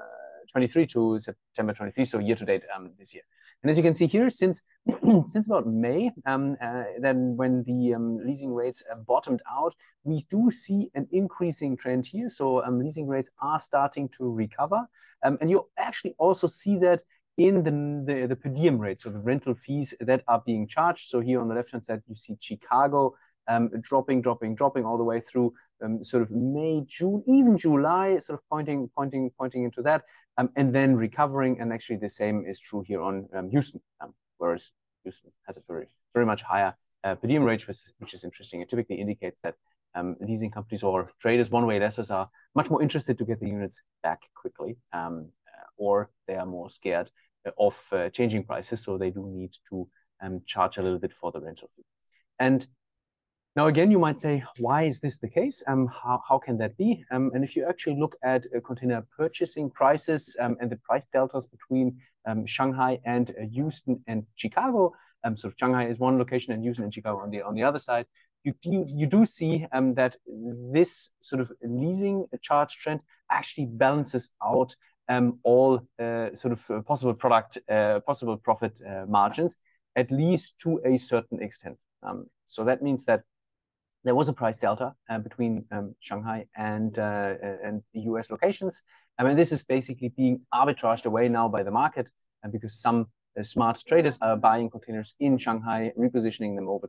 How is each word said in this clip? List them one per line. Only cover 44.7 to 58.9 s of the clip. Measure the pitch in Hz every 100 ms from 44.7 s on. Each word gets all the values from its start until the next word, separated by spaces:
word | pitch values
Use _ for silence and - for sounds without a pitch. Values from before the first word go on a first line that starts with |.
| 120 _
um, | 87 85 82 78 _ _
uh, | - - -
or | 101 101 104 _ -
they | 95
are | 92
more | 90 92
scared, | - 95 87 87 _ _ _ 98
uh, | -
of, | 101 - -
uh, | 95 87
changing | - 117 107
prices, | 107 120 - 117
so | - 95
they | 95
do | 98 98
need | 92 92 - _
to, | 95 87 _ _ _
um, | 95 92 -
charge | 101 90 -
a |
little | 92 87
bit | 92
for | - 87
the | 92
rental | 82 78 - _
fee. | _ _ _ _ _ -
And | 131 135 - _ _ _ _ _ _ _ _
now | 147 156
again, | 151 190
you | 196
might | 156 -
say, | 156 143 123 -
"Why | 117 147
is | 160 123
this | 143 -
the | -
case? | 170 269 - 139
Um, | 135 123
how, | - 120 123 -
how | 135
can | - 113
that | 110 -
be?" | 214 208 -
Um, | 127 131
and | 127
if | 139 151
you | 147
actually | 180 160 143
look | 156 -
at, | 131 131 123 120
uh, |
container | - 120 127